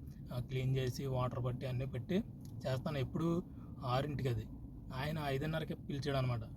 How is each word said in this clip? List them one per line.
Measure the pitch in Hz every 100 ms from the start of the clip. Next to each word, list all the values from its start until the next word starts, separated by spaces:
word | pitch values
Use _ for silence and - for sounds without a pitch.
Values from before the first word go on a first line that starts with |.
| - - -
ఆ, | 123
క్లీన్ | 117 131 131 131
చేసి | 127 123 135
వాటర్ | 127 123 123
పట్టి | 123 120 131
అన్నీ | 123 131
పెట్టి | 127 107 185 - - - - 143
చేస్తాను. | 131 165 147
ఎప్పుడు | 123 156 165 170 - - - -
ఆరింటికి | 131 127 147 127 131
అది. | 113 107 - - - -
ఆయన | 131 147 160
ఐదున్నరకే | 143 135 156 160 147
పిలిచాడు | 147 - 143 143 135
అనమాట. | 127 120 110